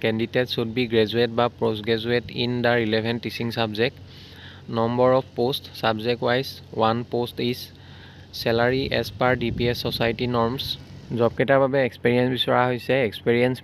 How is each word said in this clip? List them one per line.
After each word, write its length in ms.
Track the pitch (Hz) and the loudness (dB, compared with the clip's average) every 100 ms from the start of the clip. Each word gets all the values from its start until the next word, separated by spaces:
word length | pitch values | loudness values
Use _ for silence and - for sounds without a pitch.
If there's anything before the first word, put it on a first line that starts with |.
কেণ্ডিডেট 420 | 117 110 113 131 123 | 0 0 0 0 -2
শ্বুড 180 | - 113 117 | -2 -2 -2
বি 80 | 120 | 0
গ্ৰেজুৱেট 380 | 113 107 113 120 113 | 2 2 2 0 2
বা 80 | 120 - | 0 0
পোষ্ট 220 | 117 110 107 | -2 -2 -2
গ্ৰেজুৱেট 380 | 113 113 120 - - | -2 0 -2 -2 -4
ইন 80 | 120 123 | -2 0
দ্য 80 | 120 120 | 2 2
ৰিলেভেণ্ট 360 | 110 110 113 117 | 2 0 0 -2
টিচিং 220 | 113 - 117 113 | -4 -6 -4 -2
ছাবজেক্ট। 400 | 113 107 123 - - - - - - - - 117 | -2 0 -2 -2 -16 -20 -20 -20 -20 -18 -6 -2
নম্বৰ 320 | 117 123 127 131 | 0 4 4 4
অফ 60 | - - | 0 -2
পোষ্ট, 240 | 120 143 - - | -2 -2 -8 -4
ছাবজেক্ট 400 | 113 110 113 120 123 | -2 0 -2 -2 0
ৱাইজ, 200 | 123 135 - - - | 0 -2 -10 -10 0
ওৱান 180 | 110 113 123 | 0 0 -2
পোষ্ট 240 | 120 120 - 123 | -4 -4 -4 -4
ইজ। 100 | 120 - - - - - - - - | -4 -8 -18 -20 -20 -20 -20 -16 -6
চেলাৰী 420 | 120 117 120 131 139 123 | 0 2 2 0 0 -2
এজ 80 | 117 - | -2 0
পাৰ 140 | 127 127 | 0 2
ডি 100 | 120 120 | 0 0
পি 80 | 120 | 0
এছ 60 | 120 | 0
ছ'চাইটি 440 | 120 - 117 110 123 120 | -2 0 0 0 -2 0
নৰ্মছ। 280 | 113 135 - - - - - 120 | 0 -2 -6 -10 -14 -16 -6 2
জবকেইটাৰ 400 | 117 - 131 139 | 2 2 4 4
বাবে 140 | 135 139 123 | 4 2 0
এক্সপেৰিয়েঞ্চ 400 | - 120 123 127 | 0 2 4 4
বিচৰা 260 | 123 - 123 123 | 2 2 2 2
হৈছে। 240 | 123 - 131 113 | 0 0 0 0
এক্সপেৰিয়েঞ্চ 480 | - 123 120 127 127 | -2 2 4 2 0